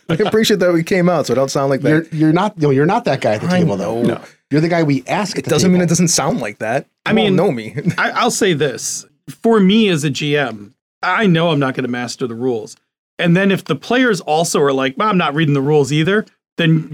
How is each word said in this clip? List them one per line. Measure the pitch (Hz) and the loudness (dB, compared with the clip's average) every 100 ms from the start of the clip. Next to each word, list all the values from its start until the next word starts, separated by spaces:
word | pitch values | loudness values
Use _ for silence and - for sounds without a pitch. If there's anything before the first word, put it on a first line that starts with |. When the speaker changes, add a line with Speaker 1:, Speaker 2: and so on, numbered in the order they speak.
| - | -4
Speaker 1:
I | |
appreciate | 165 208 214 226 202 | -2 0 2 2 2
that | 180 | 2
we | 170 | 0
came | 165 190 175 | 0 0 2
out, | 170 131 | 2 0
so | |
I | 120 | 0
don't | 135 | 0
sound | 151 139 | 0 0
like | 131 | 0
that. | 156 156 160 | 2 0 0
Speaker 2:
You're, | 156 | 0
you're | 156 | 2
not, | 165 208 185 | 2 0 0
no, | 147 | 0
you're | 135 156 | 2 2
not | 226 | 0
that | 190 131 | 0 -2
guy | 120 | -2
at | 107 | -2
the | 165 | 0
Speaker 1:
I | 180 | 0
Speaker 2:
table, | 175 196 | 0 0
though. | 110 117 | -4 -2
Speaker 1:
know. | 120 | -2
Speaker 3:
No. | - - _ _ | -2 -10 _ _
Speaker 2:
You're | 143 | 0
the | 165 | 0
guy | 170 | 0
we | 160 135 - | 0 -2 -2
ask | 160 208 - | -4 -4 -6
Speaker 1:
It | |
Speaker 2:
at | |
the | - | -2
Speaker 1:
doesn't | 156 180 | 0 2
mean | 180 | 2
Speaker 2:
table. | 175 | 2
Speaker 1:
it | |
doesn't | 170 175 | 0 0
sound | - 143 233 | 0 -2 -4
like | 113 104 | -6 -6
that. | 110 135 - _ - | -4 -4 -6 _ -2
Speaker 4:
I | |
Speaker 1:
You | 214 | 0
won't | 214 | 2
Speaker 4:
mean, | 185 | 2
Speaker 1:
know | 196 | 0
me. | 123 107 123 165 | -2 -8 -6 -4
<laughs> | - | -2
Speaker 4:
I, | 220 | -2
I'll | 196 233 | -2 -2
say | 240 254 | 0 0
this. | 151 147 110 - - - _ - | 0 -2 -4 -10 -10 -14 _ -20
For | - 226 220 | -4 2 4
me | 185 220 214 | 4 4 4
as | 165 | 2
a | 147 | -2
G | 127 147 147 | -4 -2 -2
M, | 131 110 101 _ _ _ | -2 -6 -16 _ _ _
I | 175 185 214 | -2 0 2
know | 165 170 | 2 2
I'm | 147 | 0
not | 135 | -2
gonna | 131 123 | -2 -4
master | 123 123 - 127 | -6 -8 -8 -8
the | |
rules. | 113 127 117 107 - _ _ _ - | -4 -4 -4 -8 -18 _ _ _ -4
And | 175 170 | 0 2
then | 196 | 2
if | 180 | 0
the | - 151 | -2 -6
players | - 240 254 180 | -2 2 2 0
also | - 156 170 190 | -2 -2 0 0
are | 139 | 2
like, | 135 131 131 | 2 -2 -2
"Well, | 214 | 0
I'm | 190 | 0
not | 160 | 0
reading | 143 156 | 0 0
the | 143 | 0
rules | 135 151 131 | 2 2 2
either," | 151 160 208 - _ _ - | 0 0 0 -2 _ _ -2
then | 165 160 156 | 2 2 0